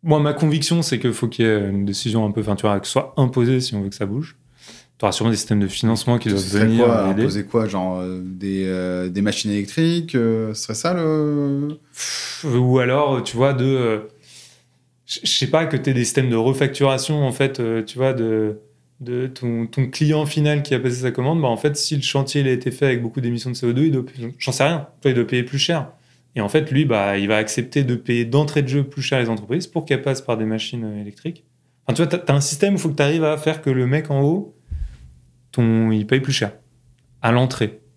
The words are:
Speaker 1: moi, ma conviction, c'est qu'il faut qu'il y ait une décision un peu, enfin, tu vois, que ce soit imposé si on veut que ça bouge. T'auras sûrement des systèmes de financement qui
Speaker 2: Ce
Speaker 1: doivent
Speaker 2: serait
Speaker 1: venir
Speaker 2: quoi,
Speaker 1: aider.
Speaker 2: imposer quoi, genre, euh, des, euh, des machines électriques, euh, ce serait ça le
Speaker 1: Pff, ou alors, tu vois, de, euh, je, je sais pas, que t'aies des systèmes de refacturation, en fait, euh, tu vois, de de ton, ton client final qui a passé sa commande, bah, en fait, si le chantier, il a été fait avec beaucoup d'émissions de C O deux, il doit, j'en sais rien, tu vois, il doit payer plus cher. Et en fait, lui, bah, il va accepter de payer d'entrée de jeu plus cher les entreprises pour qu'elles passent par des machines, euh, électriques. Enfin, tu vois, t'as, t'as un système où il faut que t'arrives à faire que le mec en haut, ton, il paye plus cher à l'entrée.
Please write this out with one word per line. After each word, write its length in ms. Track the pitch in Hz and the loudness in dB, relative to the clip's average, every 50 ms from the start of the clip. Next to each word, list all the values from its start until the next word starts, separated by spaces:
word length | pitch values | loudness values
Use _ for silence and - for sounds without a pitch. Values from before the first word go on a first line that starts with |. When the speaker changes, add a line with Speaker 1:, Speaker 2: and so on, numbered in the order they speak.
Speaker 1:
moi, 200 | - 165 151 151 | 4 4 4 4
ma 100 | 147 147 | 4 2
conviction, 500 | 147 - 165 156 147 160 143 - 170 170 | 2 2 2 2 2 2 0 0 0 0
c'est 160 | 160 - 131 | 2 0 -2
qu'il 140 | 113 - 123 | 0 0 0
faut 160 | 110 - - | 0 0 -4
qu'il 180 | 113 - - 117 | -4 0 2 2
y 40 | 113 | 4
ait 100 | 110 104 101 98 | 4 2 0 0
une 140 | 98 98 98 | 0 -2 -2
décision 420 | 101 98 - - 117 107 113 110 | -2 -4 -2 -2 0 0 2 2
un 60 | 104 | 2
peu, 80 | 101 113 | 0 -2
enfin, 160 | 104 107 101 | 0 -2 -2
tu 60 | 95 | 0
vois, 180 | - 107 101 98 | 2 2 0 0
que 60 | - | -2
ce 80 | - - | 0 -2
soit 200 | 131 - - - | -2 -2 0 0
imposé 420 | - 135 123 127 131 120 120 131 127 | 0 0 2 2 2 2 2 2 0
si 160 | 127 - 117 | 0 -2 -4
on 60 | 104 | -4
veut 80 | 98 98 | -4 -6
que 60 | - | -6
ça 100 | - 107 | -6 -6
bouge. 320 | 98 104 131 160 - - _ _ _ _ _ - - - - - _ _ | -4 -4 -6 -6 -8 -14 _ _ _ _ _ -20 -20 -20 -20 -20 _ _
T'auras 140 | _ - 101 | _ -2 -2
sûrement 180 | 90 - 110 113 | 0 2 2 2
des 60 | 113 | 2
systèmes 240 | 101 - - 110 104 | 0 0 0 2 2
de 80 | 101 | 2
financement 500 | 92 - - - 113 113 110 - - 120 | 0 -2 0 0 2 0 2 2 2 2
qui 120 | 117 - 110 | 2 2 0
Speaker 2:
Ce 60 | 101 | 0
Speaker 1:
doivent 100 | 98 95 | 0 0
Speaker 2:
serait 200 | 92 95 104 110 | 0 2 2 4
Speaker 1:
venir 180 | 113 113 113 120 | 4 4 6 6
Speaker 2:
quoi, 240 | 120 117 107 98 95 | 4 4 4 2 2
Speaker 1:
aider. 120 | 95 101 117 | 2 2 2
Speaker 2:
imposer 220 | 147 175 208 196 | 0 0 -2 -6
quoi, 220 | - - 117 110 | -2 -2 0 0
genre, 320 | 101 98 95 92 92 92 90 | 0 -2 -2 -2 -2 -4 -4
euh, 220 | 92 92 90 92 92 | -6 -6 -6 -8 -8
des, 400 | 92 95 90 98 98 98 98 95 | -10 -10 -8 -6 -4 -2 -2 -2
euh, 440 | 95 92 92 90 92 90 90 90 92 | -2 -2 -2 -2 -2 -4 -4 -4 -4
des 120 | 90 101 | -2 0
machines 300 | 101 101 104 - - 107 | 0 0 0 -2 -4 -2
électriques, 640 | 104 101 101 98 - - 165 165 170 170 165 165 - | -2 -2 -4 -4 -2 0 0 2 0 -2 -4 -2 0
euh, 380 | 127 117 113 113 110 113 110 107 | 0 2 2 0 0 -2 -4 -6
ce 100 | - - | -8 -8
serait 100 | - 113 | -8 -8
ça 200 | - - 170 180 | -4 -2 -2 0
le 880 | 180 165 156 156 156 151 151 147 143 143 143 139 139 143 147 151 - _ _ | 0 0 0 2 2 0 0 0 0 0 0 0 -2 -2 -4 -6 -10 _ _
Speaker 1:
Pff, 540 | _ - - - - - - - - - - | _ -10 -8 -8 -6 -8 -8 -10 -10 -8 -4
ou 340 | 151 120 123 127 127 127 131 | 0 2 2 4 4 4 4
alors, 420 | 123 123 127 143 147 139 135 123 - | 4 4 2 2 2 2 0 -2 -2
tu 120 | - - | -6 0
vois, 160 | 117 131 139 | 2 2 2
de, 140 | 139 123 123 | 2 2 2
euh, 340 | 135 135 131 123 117 110 107 107 - - _ _ - - - - - - _ _ _ _ _ _ _ _ _ _ | 2 2 2 2 0 0 -2 -4 -10 -20 _ _ -20 -20 -20 -20 -20 -20 _ _ _ _ _ _ _ _ _ _
je, 140 | - - - | -12 -12 -6
je 80 | - - | -4 -2
sais 180 | - - 135 | 0 0 0
pas, 180 | 123 - 160 165 | 2 2 2 2
que 100 | - - | 2 -2
t'aies 180 | 123 - 139 135 | 0 0 0 0
des 120 | 123 120 | 2 0
systèmes 240 | - - 139 131 123 | 2 2 2 2 2
de 80 | 117 | 2
refacturation, 920 | 113 113 131 135 135 143 139 139 - 139 135 135 127 131 - 151 147 143 | 2 2 2 2 2 0 0 2 2 2 2 2 0 -2 -2 0 0 0
en 60 | 131 123 | 0 0
fait, 260 | - 139 135 135 - | 0 0 0 0 -2
euh, 240 | 120 113 113 113 107 | -2 -2 0 -2 -2
tu 140 | 107 - | -4 -4
vois, 160 | 123 131 135 131 | 0 0 0 2
de 460 | 120 113 113 110 110 110 107 107 107 - _ _ _ _ _ _ _ | 0 0 0 0 0 0 -2 -4 -6 -12 _ _ _ _ _ _ _
de 280 | 139 120 123 123 127 | -10 -6 -6 -4 -4
ton, 380 | 131 131 - 127 120 117 117 117 | -6 -8 -6 -4 -4 -2 -2 -4
ton 200 | 113 - - 131 | -4 -2 -2 -2
client 380 | 127 131 - 156 147 156 151 151 | -2 0 0 2 2 2 2 0
final 360 | 147 147 156 147 151 147 147 143 | 0 0 2 2 2 2 2 0
qui 100 | - 135 | 0 -2
a 40 | 127 | 0
passé 160 | 127 127 123 | 0 -2 -2
sa 160 | 123 127 127 | 0 -4 -2
commande, 300 | 120 - 127 139 165 165 | -2 0 0 0 0 2
bah, 60 | 151 | 2
en 100 | 127 117 | 0 0
fait, 200 | 107 - 151 147 | 2 0 0 0
si 180 | 143 - - 156 | 0 -4 -2 -2
le 60 | 143 | -2
chantier, 400 | 127 - - 143 135 - - 147 | -2 0 0 0 -2 0 0 0
il 60 | 139 | 2
a 40 | 135 | 2
été 180 | 127 123 - 127 | 0 0 -2 -4
fait 140 | 123 - 143 | -2 0 0
avec 160 | 135 127 120 | 2 2 0
beaucoup 200 | 117 113 - 143 | -2 -4 -4 -4
d'émissions 280 | 123 120 120 117 113 127 | -2 -2 -2 -2 -4 -6
de 60 | 123 | -6
C 100 | - 127 | -2 -2
O 80 | 117 120 | 0 2
deux, 120 | 127 151 | 2 2
il 60 | 160 | 2
doit, 120 | 143 131 127 - - 131 117 117 123 | 2 0 -2 -6 -12 -12 -12 -12 -10
j'en 140 | - - - | -6 -6 -4
sais 120 | 127 - 131 | -2 0 0
rien, 240 | 151 170 156 143 - - _ | 0 0 -2 -6 -10 -18 _
tu 60 | - | 0
vois, 40 | 143 | 0
il 40 | 131 | 2
doit 120 | 123 117 | 2 0
payer 160 | 107 127 123 120 | 0 0 -4 -2
plus 140 | 123 - | -2 -2
cher. 340 | 139 - - 170 156 135 - - _ _ _ _ _ _ _ _ | -4 -2 0 -2 -2 -4 -8 -14 _ _ _ _ _ _ _ _
Et 60 | 123 | -4
en 80 | 104 104 | -4 2
fait, 200 | - 156 156 - | 2 2 2 2
lui, 140 | 127 139 156 | 0 2 2
bah, 320 | 139 120 104 98 101 101 | 2 2 2 2 2 0
il 100 | 101 101 | 0 0
va 100 | 101 110 | 2 2
accepter 460 | 107 110 107 - - 120 131 - 147 139 | 2 0 0 -2 -4 -4 -2 0 0 0
de 120 | 123 123 | 0 -2
payer 300 | 117 - - 120 117 120 | -4 -2 -2 0 0 0
d'entrée 360 | 117 117 143 151 147 - 151 | 2 2 2 2 2 0 -2
de 60 | 139 | -2
jeu 160 | 123 131 143 135 | 0 0 -2 -2
plus 180 | 131 - 143 | -2 -4 -8
cher 180 | 131 - 143 131 | -4 -2 0 0
les 100 | 120 113 | 0 0
entreprises 380 | 113 107 104 104 127 170 - | -2 -4 -4 -4 -4 -4 -4
pour 180 | - _ 165 156 | -4 _ -8 -2
qu'elles 160 | - 143 123 | -2 -2 -2
passent 200 | - 139 131 127 | 0 -2 -4 -4
par 160 | - - 117 | -2 -4 -2
des 80 | 110 110 | -2 -2
machines, 380 | 110 110 110 107 - - 120 113 | -2 -2 -4 -4 -6 -8 -8 -8
euh, 160 | 107 104 104 | -8 -8 -10
électriques. 440 | 104 104 101 - _ 160 175 - _ _ _ _ _ _ _ _ _ | -10 -12 -14 -12 _ -12 -12 -12 _ _ _ _ _ _ _ _ _
Enfin, 100 | - 117 | -4 0
tu 60 | 131 | 0
vois, 60 | 170 | 0
t'as, 120 | 156 175 175 | 0 0 -2
t'as 160 | - - 139 | 2 2 2
un 60 | 143 | 2
système 320 | 143 - - - - 202 202 | 2 0 0 0 2 2 2
où 40 | |
il 20 | 180 | 0
faut 100 | - 165 | 0 -2
que 40 | 143 | 0
t'arrives 280 | 147 143 143 156 165 160 | 2 2 2 2 2 2
à 120 | 151 156 | 0 0
faire 240 | 147 151 156 151 156 | 0 0 -2 -2 0
que 80 | - 143 | -2 0
le 180 | 131 127 127 | 0 2 2
mec 240 | 123 135 156 151 151 | 2 0 0 0 0
en 100 | 143 139 | 0 2
haut, 340 | 139 143 165 196 202 - - _ _ - - - - - - - - - - - _ _ _ _ _ _ | 2 2 2 0 -2 -8 -14 _ _ -10 -8 -8 -8 -10 -10 -16 -20 -20 -20 -20 _ _ _ _ _ _
ton, 400 | - - 120 113 113 113 110 110 | 0 2 2 4 4 4 2 2
il 140 | 110 107 104 | 2 0 2
paye 140 | 104 131 135 | 2 0 0
plus 140 | 135 135 131 | 2 0 -2
cher 180 | - 110 101 - - _ _ _ _ _ _ _ _ _ _ _ _ | -2 -2 -4 -6 -10 _ _ _ _ _ _ _ _ _ _ _ _
à 100 | - 117 | 2 4
l'entrée. 480 | 117 123 127 123 127 - 117 104 - - _ _ _ | 4 4 4 2 0 -2 -2 -2 -4 -10 _ _ _